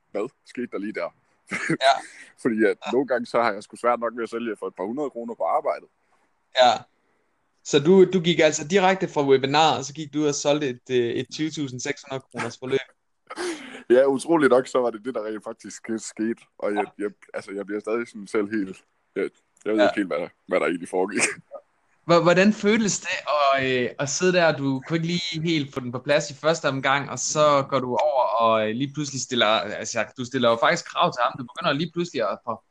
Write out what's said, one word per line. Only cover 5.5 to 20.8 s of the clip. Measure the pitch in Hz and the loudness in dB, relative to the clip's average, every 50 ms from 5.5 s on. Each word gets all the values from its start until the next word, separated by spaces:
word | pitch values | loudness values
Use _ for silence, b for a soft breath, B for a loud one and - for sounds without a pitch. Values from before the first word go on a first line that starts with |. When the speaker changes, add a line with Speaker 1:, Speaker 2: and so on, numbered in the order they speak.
| 110 151 151 135 98 - 85 _ _ _ _ _ _ _ _ _ _ _ _ _ _ 131 | -2 -2 -2 -2 -6 -6 -10 _ _ _ _ _ _ _ _ _ _ _ _ _ _ 6
Speaker 2:
Ja. | 127 123 110 - - - _ _ _ _ _ _ _ _ _ _ _ _ _ _ _ | 6 6 6 2 -2 -10 _ _ _ _ _ _ _ _ _ _ _ _ _ _ _
Så | - - 147 | 0 0 2
du, | 143 160 190 196 185 180 | 6 6 8 8 8 6
du | 185 190 | 4 2
gik | 160 175 170 147 | 2 2 4 4
altså | 160 156 156 156 156 147 | 4 4 4 0 -2 0
direkte | 180 196 185 185 190 190 180 156 | 2 4 4 4 4 2 -2 -2
fra | - 160 143 | -2 0 4
webinaret, | 139 135 131 127 135 139 151 160 156 135 117 | 4 4 4 4 2 4 4 4 4 4 0
og | 135 | -4
så | - 139 | -8 -10
gik | 151 160 143 139 | -12 -14 -8 -4
du | 147 | -2
ud | 151 | 0
og | 147 143 | 0 0
solgte | 143 - 147 147 151 151 135 | 0 0 0 0 0 0 -2
et, | 123 123 _ - | -4 -6 _ -2
øh, | 131 | 0
et | 123 120 117 113 131 131 - - | 0 0 0 -2 -4 -6 -8 -6
tyve | - 156 160 | -6 -6 -6
tusind | 156 160 147 131 123 127 | -4 -6 -8 -8 -8 -8
seks | 120 147 143 - - | -8 -8 -8 -8 -8
hundrede | - 135 135 - _ | -10 -10 -10 -10 _
kroners | - 120 113 117 - - | -10 -10 -8 -8 -10 -10
forløb? | - 127 135 139 - - _ _ _ _ _ _ _ _ B B 349 359 330 302 262 B B B B - | -6 -4 -4 -4 -4 -6 _ _ _ _ _ _ _ _ B B -6 -6 -8 -8 -12 B B B B 4
Speaker 1:
Ja, | 117 123 135 | 6 6 6
utroligt | 139 139 127 - 143 170 160 147 135 | 6 4 0 0 2 2 4 6 6
nok, | 123 127 - | 6 4 4
så | - - 135 | 2 0 0
var | 127 120 | 0 0
det | 110 107 104 | -2 -6 -8
det, | 127 123 | -8 -8
der | 117 104 | -6 -6
rent | 110 110 107 - | -6 -8 -8 -10
faktisk | 113 113 - - 104 - - - - 113 110 | -12 -14 -14 -16 -18 -18 -16 -10 -8 -8 -8
skete. | - - - - 110 113 117 - _ _ _ - | -8 -10 -8 -4 -4 -4 -4 -6 _ _ _ -8
Og | - 101 104 | -4 -4 -2
jeg, | 101 101 - - - | -2 -4 -6 -8 -8
Speaker 2:
Ja. | 101 | -8
Speaker 1:
jeg, | 104 95 _ - - - | -8 -8 _ -16 -14 -14
altså, | - 101 - 98 | -14 -12 -10 -10
jeg | 98 101 | -10 -8
bliver | 95 101 107 | -8 -8 -8
stadig | - - 110 120 117 117 | -4 -4 -4 -4 -4 -8
sådan | - 110 101 | -12 -16 -12
selv | 95 - 110 104 101 | -4 -2 -2 -2 -2
helt, | 110 110 98 95 92 - _ _ _ _ _ _ _ | -2 -4 -4 -6 -8 -14 _ _ _ _ _ _ _
jeg, | - 95 73 - _ _ _ _ _ _ | -6 -6 -6 -6 _ _ _ _ _ _
jeg | 104 107 | -2 2
ved | 107 | 2
Speaker 2:
Ja. | 104 92 | 2 2
Speaker 1:
ikke | - | 2
helt, | 107 101 | 0 -4
hvad | 87 78 73 | -4 -4 -4
der, | 87 80 - _ _ - | -6 -8 -12 _ _ -4
hvad | - 90 | -2 0
der | 78 | 0
egentlig | 76 85 85 | 0 -2 -4